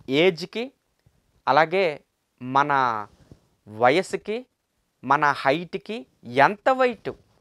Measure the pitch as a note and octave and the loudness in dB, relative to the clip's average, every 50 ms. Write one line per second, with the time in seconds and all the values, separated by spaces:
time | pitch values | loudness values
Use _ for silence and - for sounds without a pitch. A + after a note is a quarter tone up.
0 | _ - C3 D3 E3+ F#3 E3+ D3+ F3+ - - A3 A#3+ C#4 - _ _ _ _ _ | _ -2 0 2 4 2 2 0 -6 -10 -8 -10 -10 -10 -12 _ _ _ _ _
1 | _ _ _ _ _ _ _ _ _ B2 C3+ D3 D#3+ D#3+ F3 G3 G3 E3 D3 - | _ _ _ _ _ _ _ _ _ 0 2 2 2 2 0 0 -2 -2 -4 -6
2 | - _ _ _ _ _ _ _ B2 B2+ C3 C#3 C#3+ D3 C#3+ C#3 C3 A#2+ A2+ G#2+ | -12 _ _ _ _ _ _ _ -10 -2 0 0 2 2 2 0 0 0 -2 -4
3 | G#2 - _ _ _ _ - - _ _ _ _ _ G#2 G#2+ G#2+ A#2 B2 D3 F3+ | -8 -12 _ _ _ _ -20 -20 _ _ _ _ _ -18 -4 2 2 4 4 2
4 | F#3+ - - F#3 - - G#3+ A#3+ B3+ - _ _ _ _ _ _ _ _ _ _ | 0 -2 -6 -10 -8 -8 -8 -8 -10 -14 _ _ _ _ _ _ _ _ _ _
5 | - B2+ C#3 D3 D3+ C#3+ C3 - - C#3 C#3+ E3+ F3+ - - F#3 - - G#3+ A#3+ | -4 -2 0 2 2 0 -2 0 0 -2 -2 -2 -4 -8 -10 -12 -10 -12 -12 -12
6 | C4 - _ _ - A#2+ A#2+ C3 C3+ E3 G#3 - _ C#4 C4 B3+ C4 B3 A3+ - | -12 -16 _ _ -18 -4 2 4 4 4 2 0 _ 0 2 2 0 0 -2 -4
7 | - C#3 A2+ - _ _ _ _ | -10 -12 -12 -12 _ _ _ _